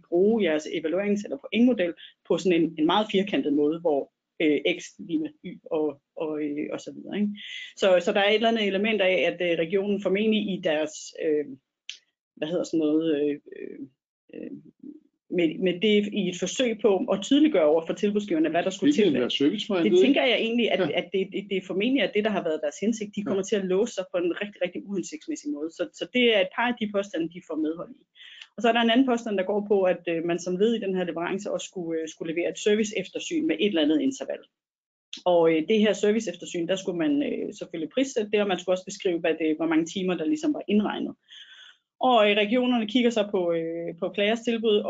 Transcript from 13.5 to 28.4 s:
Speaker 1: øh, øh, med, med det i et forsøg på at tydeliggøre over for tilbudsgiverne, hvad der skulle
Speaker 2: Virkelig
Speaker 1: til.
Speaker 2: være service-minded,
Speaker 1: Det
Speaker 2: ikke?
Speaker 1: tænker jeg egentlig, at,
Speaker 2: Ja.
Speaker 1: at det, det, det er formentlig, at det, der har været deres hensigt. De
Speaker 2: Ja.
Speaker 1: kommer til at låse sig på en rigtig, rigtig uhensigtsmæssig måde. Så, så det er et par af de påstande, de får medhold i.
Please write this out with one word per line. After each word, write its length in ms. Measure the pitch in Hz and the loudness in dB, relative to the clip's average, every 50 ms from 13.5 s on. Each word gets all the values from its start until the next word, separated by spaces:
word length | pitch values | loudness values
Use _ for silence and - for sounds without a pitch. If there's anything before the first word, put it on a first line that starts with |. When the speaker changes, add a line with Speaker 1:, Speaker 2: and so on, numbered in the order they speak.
| - | -16
Speaker 1:
øh, 220 | - - - - - - 135 _ _ _ _ _ _ _ _ - | -14 -14 -14 -14 -14 -16 -16 _ _ _ _ _ _ _ _ -16
øh, 160 | - - - - 147 156 - - _ - - - - - _ _ _ _ - | -14 -12 -12 -14 -16 -18 -20 -20 _ -20 -18 -18 -20 -20 _ _ _ _ -6
med, 180 | - 180 170 156 - - 185 | -2 0 0 0 0 0 -2
med 80 | 180 175 175 | -2 0 0
det 280 | 196 214 208 208 208 208 - | 2 2 4 4 2 0 -2
i 160 | 214 180 180 | -2 -2 -4
et 100 | 180 - 190 | -4 -4 -6
forsøg 340 | 185 - - 262 240 220 - - | -6 -2 -2 -2 -2 0 0 2
på 80 | 220 196 185 - - 190 | 2 2 2 2 0 -2
at 100 | 196 202 | -2 0
tydeliggøre 420 | - 277 294 311 302 - 185 160 151 156 | 2 4 4 6 6 4 4 6 6 4
over 140 | 165 165 | 4 2
for 80 | - 170 | 0 -4
tilbudsgiverne, 540 | - - 208 208 208 208 - 175 156 160 156 | -2 -2 0 0 0 -2 0 0 0 2 2
hvad 140 | 156 170 175 | 2 0 0
der 80 | 190 | 0
skulle 180 | 190 - 190 147 151 | -2 2 2 4 4
Speaker 2:
Virkelig 180 | 208 214 180 139 | 6 4 4 4
Speaker 1:
til. 60 | 123 | 2
Speaker 2:
være 100 | 123 113 | 0 0
service-minded, 540 | - - 139 151 196 208 - - 202 175 165 | 0 2 2 2 2 0 -2 -2 0 2 4
Speaker 1:
Det 80 | 214 349 | 4 6
Speaker 2:
ikke? 120 | 180 370 | 6 6
Speaker 1:
tænker 160 | 254 285 330 269 254 226 | 6 6 4 4 4 2
jeg 60 | - - | 2 2
egentlig, 260 | 226 233 240 233 - - | 0 0 0 2 2 2
at, 80 | 185 | 2
Speaker 2:
Ja. 180 | 185 147 - 185 | 0 0 0 -2
Speaker 1:
at 60 | 175 - - | -4 -2 -2
det, 160 | 190 190 180 - | -2 -2 -2 -4
det, 80 | 185 202 - | -8 -6 -4
det 60 | 196 | -4
er 100 | 185 185 | -4 -4
formentlig, 360 | - 185 185 208 254 269 277 196 | -4 -2 -2 0 2 2 2 2
at 100 | 180 - | 0 0
det, 100 | 208 208 | 0 0
der 60 | 220 | 0
har 120 | 202 180 156 170 | 0 -2 0 -2
været 120 | 156 151 - | -2 -2 -2
deres 160 | 147 - - 196 | -6 -6 -2 -2
hensigt. 320 | 214 233 214 208 208 - | -2 -2 -2 -4 -8 -8
De 40 | 208 | -6
Speaker 2:
Ja. 80 | 202 - | -4 -2
Speaker 1:
kommer 140 | 202 190 185 | -2 -2 -2
til 120 | - 220 | 0 -2
at 80 | 202 190 | -2 0
låse 300 | 185 185 190 233 233 - | 0 0 0 0 0 -2
sig 100 | - 185 - - | -6 -8 -6 -4
på 40 | 180 175 | -2 -2
en 80 | 175 165 - 208 | -2 -2 -4 -6
rigtig, 160 | 208 202 - 180 | -8 -6 -6 -6
rigtig 160 | 180 - 160 - 190 | -6 -6 -8 -10 -8
uhensigtsmæssig 600 | 202 185 165 - 156 151 - - 147 - - 147 147 | -6 -6 -6 -6 -10 -12 -10 -10 -10 -8 -8 -8 -8
måde. 140 | 143 151 165 | -6 -8 -8
Så, 120 | - - 175 156 - - | -6 -6 -8 -8 -8 -10
så 60 | 185 185 - | -10 -4 0
det 220 | 247 247 233 226 | 2 2 4 4
er 40 | 202 | 4
et 120 | 185 - - | 2 0 0
par 120 | - 233 247 240 | -2 -2 -2 -2
af 20 | - | -2
de 100 | 220 208 202 | -4 -4 -2
påstande, 340 | 196 202 202 - - 170 160 170 | -4 -4 -4 -4 -6 -6 -6 -6
de 60 | 180 - - | -12 -12 -8
får 80 | 160 | -6
medhold 340 | 151 156 151 165 170 - - - - | -4 -4 -4 -4 -6 -10 -14 -16 -20
i. 40 | _ _ _ - - - - - | _ _ _ -20 -20 -20 -20 -20